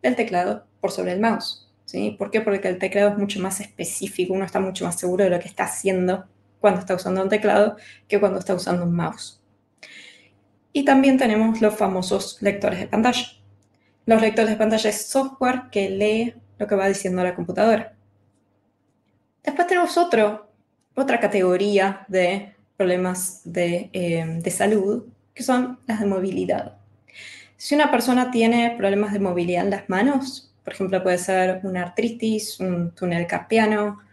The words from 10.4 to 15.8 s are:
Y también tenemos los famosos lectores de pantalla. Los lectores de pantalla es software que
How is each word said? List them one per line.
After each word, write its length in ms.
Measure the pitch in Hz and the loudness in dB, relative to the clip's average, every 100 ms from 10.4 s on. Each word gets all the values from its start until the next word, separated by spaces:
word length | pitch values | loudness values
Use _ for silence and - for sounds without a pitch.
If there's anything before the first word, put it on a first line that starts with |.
| _ _ _ | _ _ _
Y 120 | 285 | -2
también 340 | 277 269 269 262 | 4 6 6 4
tenemos 420 | 254 214 220 220 | 4 4 2 2
los 140 | 220 | 2
famosos 640 | 208 196 185 185 196 190 - | 2 0 0 -2 -2 -4 -2
lectores 380 | 202 202 - 180 | -2 0 -2 -2
de 80 | - | -4
pantalla. 400 | - 233 247 - - _ _ _ _ _ _ - | 0 2 0 -6 -14 _ _ _ _ _ _ 2
Los 140 | 226 | 4
lectores 300 | 220 220 220 | 4 2 0
de 60 | 214 | 2
pantalla 340 | 220 220 214 | 0 2 0
es 160 | 208 - | -2 -2
software 560 | 269 269 - 254 254 254 | -2 -2 -2 -2 -2 -2
que 200 | 214 | -2